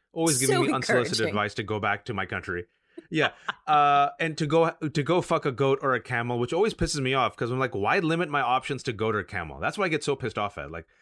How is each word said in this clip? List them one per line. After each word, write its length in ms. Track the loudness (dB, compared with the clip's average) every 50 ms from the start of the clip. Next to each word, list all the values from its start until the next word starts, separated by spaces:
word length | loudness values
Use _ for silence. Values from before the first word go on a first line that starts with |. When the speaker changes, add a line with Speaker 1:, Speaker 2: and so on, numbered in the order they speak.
| _ _ -6
Speaker 1:
always 260 | 0 2 2 2 2
giving 160 | 2 2 2
Speaker 2:
So 80 | 2 2
Speaker 1:
me 80 | 2 0
unsolicited 400 | 0 0 0 2 2 2 0 -2 -2
Speaker 2:
encouraging. 80 | -2 0
Speaker 1:
advice 240 | 0 0 -2 -2 -4
to 80 | -6 -4
go 160 | -4 -4 -2
back 260 | 0 -2 -2 -2 -4
to 80 | -6 -4
my 120 | -4 -4
country. 400 | -4 -6 -6 -6 -6 -6 -6 -8 -10 _ _ _ _ _ -20 -12 -4
Yeah. 220 | 0 0 0 0 -2
<laughs> 40 | -6 -10 -12 -12 -8 _
Uh, 440 | 2 4 4 6 6 6 4 4 2 0 -2
and 160 | -4 -4 -2
to 80 | -2 0
go, 220 | 2 4 4 4 2 0 -2 -6 -4 -2
to 100 | -2 0
go 180 | 2 2 2
fuck 240 | 2 2 0 0 0
a 60 | -2
goat 280 | -2 0 2 2 2 2
or 120 | 2 0 0
a 60 | 0
camel, 400 | -2 -2 -4 -2 -2 -2 -2 -2
which 140 | -2 0 0
always 200 | 2 2 0 0
pisses 280 | 0 -2 -2 -2 -2
me 120 | -2 0 2
off, 220 | 2 0 0 0
'cause 160 | -4 -4 -2
I'm 80 | 0 0
like, 160 | -2 -2 0
"Why 240 | 0 2 2 2 2
limit 300 | 2 2 0 0 -2 -2
my 100 | -2 0
options 420 | 2 2 0 0 0 -4 -6 -6 -6
to 100 | -6 -4
goat 200 | -2 0 0 0
or 100 | -2 -4
camel?" 340 | -4 -6 -8 -8 -8 -6 -6
That's 180 | -4 -4 -2
what 60 | -2 -2
I 60 | 0
get 160 | -2 -2 -2
so 100 | -2 -4
pissed 220 | -2 -4 -6 -4
off 200 | -4 -4 -4 -6
at. 140 | -8 -10 -10
Like, 140 | -10 -12 -14 _ _ _